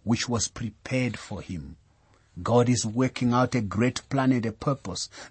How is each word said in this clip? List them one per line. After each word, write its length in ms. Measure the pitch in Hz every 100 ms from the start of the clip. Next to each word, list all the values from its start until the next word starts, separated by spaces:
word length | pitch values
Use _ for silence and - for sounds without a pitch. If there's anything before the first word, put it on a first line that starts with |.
which 240 | 101 117 -
was 200 | 117 -
prepared 680 | - 113 - - 131 123 107
for 240 | - 98
him. 340 | - 87 69 - _ _ _ _ _ 87
God 280 | 87 120 120
is 180 | 123 113
working 480 | 113 127 - 123
out 220 | 120 123 123
a 40 |
great 480 | 101 98 120 - -
plan 220 | 139 131
and 160 | 123 110
a 60 |
purpose 560 | 107 - 135 98 90 - - -